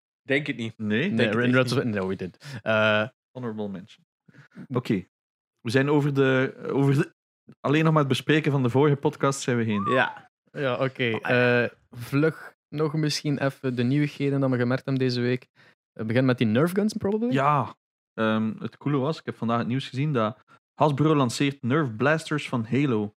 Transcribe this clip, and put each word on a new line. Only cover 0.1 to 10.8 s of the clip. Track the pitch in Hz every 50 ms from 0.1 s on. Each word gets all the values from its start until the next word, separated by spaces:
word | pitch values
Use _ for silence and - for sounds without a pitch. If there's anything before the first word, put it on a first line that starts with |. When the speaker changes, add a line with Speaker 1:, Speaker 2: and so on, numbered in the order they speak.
| _ _
Speaker 1:
Denk | _ - 135 143 151 147
het | 131 113
niet. | 117 113 - -
Speaker 2:
Nee? | 110 107 107 113
Speaker 3:
Nee, | 156 202 117
Speaker 1:
Denk | 110 117 107 101
het | 117 120
Speaker 3:
Red | 123 127
Speaker 1:
echt | 131 127 120 117
Speaker 3:
Dead | 131 131
Speaker 1:
niet. | 123 107
Speaker 3:
no, | 101 92 95
we | 95
did. | 92 95 90 - _ - 143 139 113
Eh, | - 110 110 110 110 110 107 107 107 - - _ _ _
Speaker 2:
Honorable | - 127 123 117 107 110 104 101
mention. | 98 87 95 - - - _ _ _ _ _ _ - - - _ _ - - -
Oké. | 131 127 - - 117 92 90 - _ _ _ _ _ _ _ _ _ _
We | - 120
zijn | 110 131 135 143
over | 151 147 143 147 139
de, | 135 135 131 131 127 131 147 - - - -
over | - 135 139 139 135
de... | 139 - - _ _ _ _ _ _ _ - - _
Alleen | - 127 143 156 160
nog | 160 156
maar | 156
het | 143 131
bespreken | 131 - - - 147 156 151 160
van | 135 143 127
de | 120
vorige | 120 131 147 151 143
podcast | 139 - 151 135 - 135 139 135 -
zijn | - - 123 120
we | 113
heen. | 110 104 101 98 104
Speaker 1:
Ja. | 120 127 117 - - - - _ _ _ _ _
Speaker 3:
Ja, | - 151 147 131 123
oké. | -